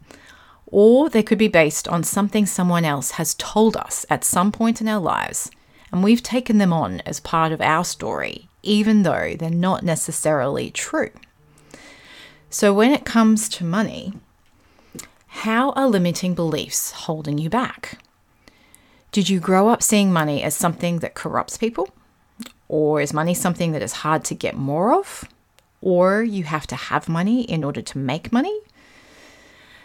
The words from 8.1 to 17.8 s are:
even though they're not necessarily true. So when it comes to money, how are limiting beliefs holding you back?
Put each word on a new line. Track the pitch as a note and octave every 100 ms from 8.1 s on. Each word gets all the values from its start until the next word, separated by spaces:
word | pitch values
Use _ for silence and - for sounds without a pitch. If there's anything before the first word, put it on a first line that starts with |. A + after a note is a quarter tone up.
| D#2+ A1 - - _
even | - G#3 G#3+ G#3+
though | F3+ G2 D#2+ -
they're | D#3+
not | E3+ F#3 F#3
necessarily | F3 D#3 - - D#3 D3+ C3 C#3 B2
true. | - - D#4 B3 - - _ _ _ _ - - - - - - - _
So | - G#3
when | G3+ A#3
it | D4 -
comes | A3+ A3 G#3+ -
to | -
money, | E3+ F#3+ - C2+ - G3+ - _ _ _ _ _ _ - - _ _
how | - G#3+ A3+ C4+
are | C4 C4+
limiting | G3 F3 E3 F3+
beliefs | F3 E3 D3+ - - -
holding | - - D#3 D3+ D3
you | D#3+
back? | A#3 C4 -